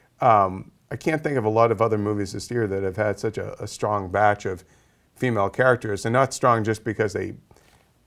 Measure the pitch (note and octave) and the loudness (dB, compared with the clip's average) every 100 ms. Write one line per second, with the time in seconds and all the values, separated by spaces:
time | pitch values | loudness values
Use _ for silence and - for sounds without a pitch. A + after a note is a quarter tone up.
0 | _ - C3 G#2+ F#2+ F#2+ - _ - B2+ | _ -2 4 4 4 -2 -12 _ -14 -8
1 | - D#3+ D#3 C3+ G#2+ A2 A#2 G2+ A2+ G#2+ | -2 -2 -2 -2 2 4 4 4 0 0
2 | G#2 G#2 G2 G#2+ - A#2+ G#2+ G2 G2 F#2 | -2 -2 -4 -8 -6 -4 -2 -2 -4 -2
3 | G#2+ G2+ A2+ G#2 G2 - G#2+ - G#2+ G#2 | -2 -2 -6 -6 -10 -10 -12 -6 -4 -2
4 | F#2 G2 G#2 G#2 - F2+ - _ _ _ | -2 2 2 2 -2 -8 -12 _ _ _
5 | _ - B2+ A2 G2 - B2+ A#2+ A2+ G2+ | _ -6 -2 0 0 2 4 4 0 -4
6 | A2+ B2 C3+ - C3 A#2 G#2+ G#2+ - G#2 | 0 2 2 2 2 2 2 -2 -2 -2
7 | G#2+ G2 F#2+ - - _ _ _ _ _ | -2 -2 -6 -10 -18 _ _ _ _ _